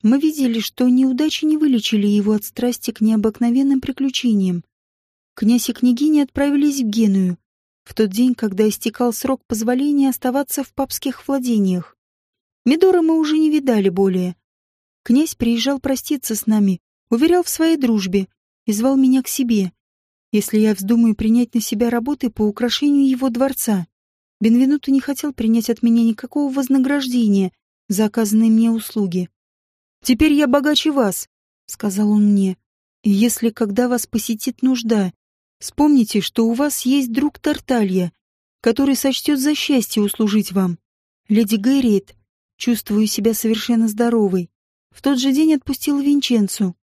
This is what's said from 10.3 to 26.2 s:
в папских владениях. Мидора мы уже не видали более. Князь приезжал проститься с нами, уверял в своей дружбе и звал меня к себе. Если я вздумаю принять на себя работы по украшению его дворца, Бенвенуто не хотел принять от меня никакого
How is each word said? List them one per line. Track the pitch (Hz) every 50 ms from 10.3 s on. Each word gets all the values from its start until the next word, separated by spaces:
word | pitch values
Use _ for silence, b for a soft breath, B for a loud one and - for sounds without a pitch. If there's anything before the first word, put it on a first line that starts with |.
| 247 277 285 - - 285 262
в | - _
папских | - 269 - - - - 277 247 - -
владениях. | - 277 277 247 247 233 214 196 190 180 180 - - _ _ _ _ _ _ _ _ _ _ _ _ _ _ _
Мидора | 233 294 320 381 381 370 349
мы | 330 320 320 320
уже | 311 302 311
не | 311 311 311
видали | 302 302 277 262 233 208 190 190
более. | 175 190 196 190 180 185 180 180 175 _ _ _ _ _ _ _ _ _ _ _ _ _ _
Князь | - 233 277 320 330 -
приезжал | _ 247 233 233 233 226 269 277 262
проститься | - 277 269 247 - - 302 269 - - 220
с | 208 -
нами, | - 220 214 202 196 185 - _ _ _ _ _ _
уверял | 233 233 294 330 349 359 349
в | -
своей | - - 320 330 330
дружбе | 302 262 233 226 208 190 190 180 196 190 _ _ _ _ _ _ _ _
и | -
звал | 208 208 233 269 277
меня | 269 262 254 254 262
к | 254
себе. | - - - 269 233 233 208 190 180 _ _ _ _ _ _ _ _ _ _ _ _
Если | - 208 202 - - 214
я | 214 214 208
вздумаю | 190 190 190 240 233 233 226 208
принять | - 220 220 226 240 247 233 -
на | 233
себя | - - 226 208 240 233
работы | 240 240 226 285 294 - - 233
по | - - 214
украшению | 214 202 - 240 240 - - 294 294 285 285 277 269
его | 262 247 262 269
дворца, | 226 233 262 277 269 - - 233 208 185 165 _ _ _ _ _ _ _ _ _ _ _
Бенвенуто | 202 226 226 240 269 262 294 285 - 277
не | 269 269
хотел | - - 277 - - 294 262
принять | - 226 220 226 233 220 -
от | 233 - -
меня | 233 226 233 233
никакого | 226 220 -